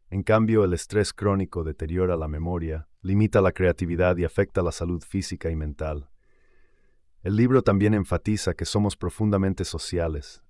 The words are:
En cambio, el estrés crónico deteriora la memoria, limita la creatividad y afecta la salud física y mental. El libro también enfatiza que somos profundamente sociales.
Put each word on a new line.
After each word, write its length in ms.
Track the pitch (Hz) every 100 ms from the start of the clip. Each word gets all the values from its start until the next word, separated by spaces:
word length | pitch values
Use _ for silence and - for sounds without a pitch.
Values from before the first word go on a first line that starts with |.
| _
En 140 | 95
cambio, 420 | 95 110 110 110
el 80 | 95
estrés 400 | 87 - 104 98
crónico 500 | - 101 98 92 90
deteriora 540 | 78 76 80 87 92 85
la 100 | 78
memoria, 640 | 76 82 90 82 78 - _
limita 400 | 92 98 107 107
la 100 | 95
creatividad 640 | - 90 82 87 85 90 87
y 80 |
afecta 380 | 85 - 101 98
la 100 | 85
salud 300 | - 87 87
física 480 | - 98 87 85 82
y 60 | 80
mental. 520 | 76 69 76 73 - - _ _ _ _ _ _ _ _ _ _
El 140 | 98 107
libro 260 | 120 131
también 300 | 113 101 104
enfatiza 640 | 107 92 87 - 107 -
que 100 | 85
somos 320 | - 107 104 -
profundamente 680 | 90 - 107 98 98 95 92
sociales. 760 | 82 - 90 82 76 - - _